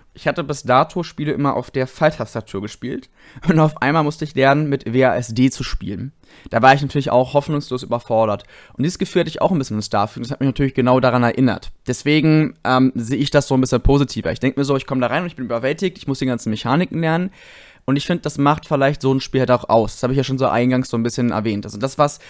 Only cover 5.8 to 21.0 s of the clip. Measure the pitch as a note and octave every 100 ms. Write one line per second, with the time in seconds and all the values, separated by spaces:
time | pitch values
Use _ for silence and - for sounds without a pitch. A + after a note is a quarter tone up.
5.8 | G2+ F#2+ C3 - _ - - A2+ C3 C#3
6.8 | C#3+ D3 C3+ D3+ B2+ C#3+ C#3 D3 C#3+ B2+
7.8 | B2+ A#2+ - A2+ A2 G2+ - - - -
8.8 | D3+ - G3 F#3 E3 - D#3 F3+ C3 G#2+
9.8 | - G#2 G#2 - A#2+ C#3 C3+ B2+ C3+ -
10.8 | B2 B2+ B2 B2 A#2+ - C3 G2 - -
11.8 | - B2 D3 D3+ D#3+ D#3 D#3 - A2+ B2+
12.8 | C3 - A2+ B2+ D3 C3 - C3 B2+ B2
13.8 | - C#3 C#3 A#2 E2 - C3 C#3 C#3 C3+
14.8 | - C3 A#2+ D3 F3 D#3+ A#2+ A#2 C3 D#3
15.8 | F#3+ - - C3+ C3 A#2+ A2+ G#2 A#2+ C#3+
16.8 | F#3 D#3+ E3 E3 F#3 - - - - _
17.8 | - C#3 - D3+ D3+ C#3 C#3+ D#3 - C#3+
18.8 | C#3 D3 C3+ C3+ - C3 B2 B2 - A2+
19.8 | G#2 - B2 C3+ C3 C3 C3 A#2 B2 B2+
20.8 | B2+ A#2